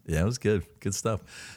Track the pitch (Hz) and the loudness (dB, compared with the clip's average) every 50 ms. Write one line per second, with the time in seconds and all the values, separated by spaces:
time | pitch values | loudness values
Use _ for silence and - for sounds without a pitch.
0 | - - 82 78 85 104 120 - - 101 107 98 82 - - - - - 95 - | -6 -2 2 2 2 2 0 0 2 2 2 2 0 -4 -14 -8 -6 -4 -4 -2
1 | - 113 110 95 - - - - - - - | -2 0 -2 -2 -4 -10 -16 -18 -16 -16 -18